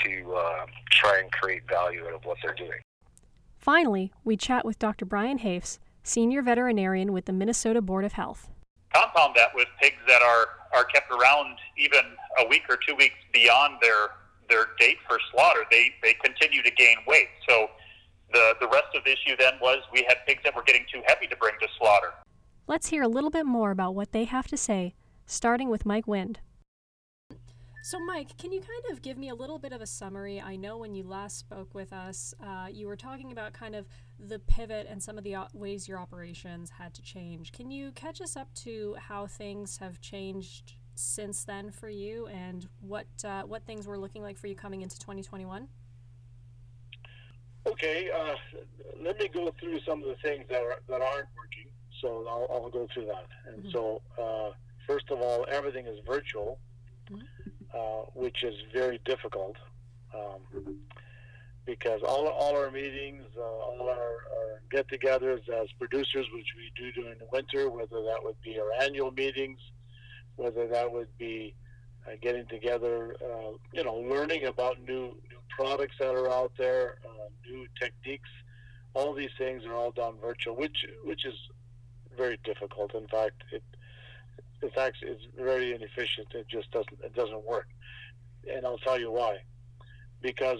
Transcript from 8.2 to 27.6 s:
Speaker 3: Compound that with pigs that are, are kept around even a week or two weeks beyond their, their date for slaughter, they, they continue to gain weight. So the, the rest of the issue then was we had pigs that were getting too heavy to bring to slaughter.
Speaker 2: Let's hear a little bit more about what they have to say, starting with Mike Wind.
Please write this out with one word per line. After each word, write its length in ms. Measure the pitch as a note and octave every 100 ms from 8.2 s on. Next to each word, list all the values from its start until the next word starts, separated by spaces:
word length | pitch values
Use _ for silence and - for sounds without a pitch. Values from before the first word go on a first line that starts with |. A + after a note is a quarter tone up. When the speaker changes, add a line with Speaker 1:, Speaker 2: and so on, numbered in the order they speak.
| - - - - - _ -
Speaker 3:
Compound 420 | E3 A3 F3 C#3+ A#2+
that 180 | A#2 C3
with 140 | B2 -
pigs 140 | C#3+ - B2+
that 120 | B2
are, 260 | A#2+ A#2 A2 - -
are 100 | B2+
kept 260 | B2 C#3 -
around 480 | B2 B2+ D3 C#3 B2+ - -
even 240 | D3 C#3+ A#2+ - - C3
a 120 | A2+
week 140 | D#3 -
or 100 | B2 -
two 100 | C#3
weeks 200 | C3+ - -
beyond 460 | B2 A#2 B2 C#3+ -
their, 280 | A#2 G#2+ G#2 - - - -
their 220 | A2+ A2 -
date 200 | A#2+ D#3 -
for 120 | A2+ -
slaughter, 320 | A#2+ E3 B2+ G#2+
they, 200 | A#2 B2 -
they 120 | A2+ A2+
continue 400 | C3 B2+ D#3 C#3
to 80 | A#2+
gain 260 | - A#2+ A2+ B2
weight. 220 | D3+ G2 - -
So 220 | A#2 G#2+ - - - - _ -
the, 220 | A#2 A2+ A2+
the 80 | A#2+
rest 200 | C3+ D3
of 100 | D3+ C#3
the 60 |
issue 260 | C3+ C#3+ C3
then 160 | C3 B2+
was 160 | B2+ C3+ -
we 100 | B2+ B2
had 80 | B2 -
pigs 140 | C#3+
that 100 | D3
were 100 | A#2+
getting 200 | B2 B2 B2
too 100 | C3 B2
heavy 220 | D3+ D3
to 100 | -
bring 160 | A2+ G#2+
to 60 | A2 -
slaughter. 340 | A2 G2+ F2+ - - _ - - -
Speaker 2:
Let's 200 | D#4 -
hear 160 | D#4
a 40 | B3
little 220 | A#3+ D4+
bit 160 | D#4+ D4
more 260 | A#3 G#3
about 240 | G3 F#3 F#3+
what 160 | G3+
they 140 | A3 A#3
have 220 | B3+ -
to 100 | C#4+
say, 380 | - G3 F3+ - _ - -
starting 440 | - A#3 B3 C4
with 160 | G#3+ G#3
Mike 220 | G#3 G#3+
Wind. 320 | G#3 F#3+ A3 - - _ _ _ _ _ _ - - - -